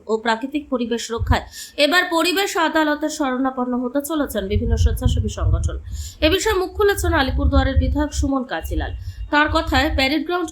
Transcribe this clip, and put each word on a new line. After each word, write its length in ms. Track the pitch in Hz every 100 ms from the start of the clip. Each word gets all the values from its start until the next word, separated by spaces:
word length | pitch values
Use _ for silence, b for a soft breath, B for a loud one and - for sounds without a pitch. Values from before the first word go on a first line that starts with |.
| -
ও 100 | 220
প্রাকৃতিক 520 | 233 220 269 302 294
পরিবেশ 420 | 247 233 233 -
রক্ষায় 320 | 226 - 220 - B B B
এবার 280 | 285 349 359
পরিবেশ 460 | 330 349 349 392 392
আদালতের 520 | 320 320 302 294 302
শরণাপন্ন 720 | 311 269 254 269 254 247 247
হতে 200 | 247 285
চলেছেন 460 | 277 320 262 208 190
বিভিন্ন 280 | 208 233 226
স্বেচ্ছাসেবী 520 | 226 202 254 - 214
সংগঠন। 500 | 196 160 - 175 165 - B B B
এ 80 | 311
বিষয়ে 240 | 370 440
মুখ 160 | 392 370
খুলেছেন 400 | - 403 392 349
আলিপুরদুয়ারের 640 | 320 262 269 277 269 262 269
বিধায়ক 320 | 262 285 294
সুমন 320 | - 285 269
কাজিলাল। 500 | 247 165 - 160 135 - B B B
তার 180 | 294 302
কথায়, 420 | 311 320 269 302
"প্যারেড 320 | 311 269 302 311
গ্রাউন্ড 240 | 359 330